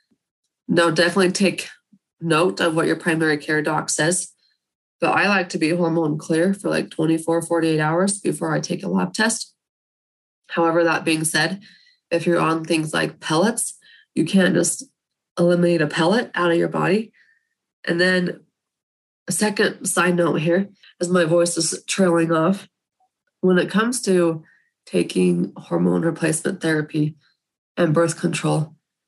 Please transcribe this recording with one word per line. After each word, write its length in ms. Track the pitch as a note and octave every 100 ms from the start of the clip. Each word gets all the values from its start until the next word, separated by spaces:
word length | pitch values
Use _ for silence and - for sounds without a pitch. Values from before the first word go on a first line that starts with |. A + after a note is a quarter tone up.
| _ _ _ _ _ _ -
now 240 | E3+ E3+
definitely 420 | D#3+ F3 F#3 F#3
take 360 | F#3 F#3 D#3 - - _ _ _ _
note 360 | E3 D#3 F#3 G3
of 160 | F3
what 120 | D#3+ D#3+
your 100 | D#3+
primary 400 | F3 D#3+ D#3+ D3+
care 240 | - D3+
doc 300 | D3+ D#3 D#3
says. 400 | - D#3 F#3 - _ _ _ _ _ _ _
But 140 | E3
I 140 | D#3 F#3+
like 220 | G3 F3
to 80 | F3+
be 120 | D#3
hormone 460 | F3 E3 E3 D#3 D#3
clear 380 | - D#3+ F#3
for, 160 | G3 -
like, 180 | D#3 D#3
twenty-four, 540 | - D#3 D#3+ E3 E3
forty-eight 380 | D#3+ E3+ D#3+ D#3
hours 380 | D#3 E3 G3 -
before 360 | D#3+ D3+ D#3+
I 60 | D3+
take 220 | D3+ -
a 60 | G3
lab 240 | F#3+ F#3
test. 420 | - A3+ - - _ _ _ _ _ _ _ _ _ _
However, 340 | - E3 E3
that 200 | E3+ D#3
being 200 | E3 D#3
said, 360 | D#3 D#3 D#3+ G3 - - _ _ _
if 160 | E3+ F3
you're 140 | E3+
on 240 | D#3+ D#3+
things 300 | D#3+ E3 D#3
like 260 | E3 D#3 -
pellets, 560 | - D#3 G#3 A#3 - - _ - _
you 100 | -
can't 300 | D#3+ F#3+ F#3
just 300 | - F3 - - _ _ _ _ -
eliminate 440 | F3 F3 F3 E3+
a 40 | D3
pellet 440 | D#3 E3 A3+ -
out 180 | - E3+
of 40 | E3+
your 120 | E3
body. 440 | D#3 D#3 G3+ A3+ _ _ _ _ _ _ _
And 160 | - E3+
then 400 | F3+ F#3 F3+ - _ _ _ _ _ _ _ _ -
a 40 |
second 520 | F#3+ G#3+ G3+ G3+ -
side 300 | - - F3
note 220 | F3 E3 D3+
here, 340 | D#3 F3 G3 - - _
as 100 | F3
my 140 | F3+
voice 340 | D#3+ E3+ F3 E3+
is 240 | D#3+ - -
trailing 460 | - F#3 E3+ E3
off, 360 | E3 D#3+ G3 - _ _ _ _ _ _ _
when 180 | F#3 F3+
it 100 | D#3
comes 320 | F#3+ A3+ B3
to 420 | G#3 F#3 E3+ D#3+ - _ _ _ -
taking 640 | F3+ D#3+ F#3 F3+ F3 F3+ -
hormone 460 | - F3 F3 F3+
replacement 600 | E3 D#3 - D#3+ - -
therapy 540 | E3 D#3 D3+ D#3 D3+ - _ _ _ _ _ -
and 160 | E3+
birth 260 | D#3 E3 -
control, 580 | F3 D#3+ D3+ D3+ D#3 - _ _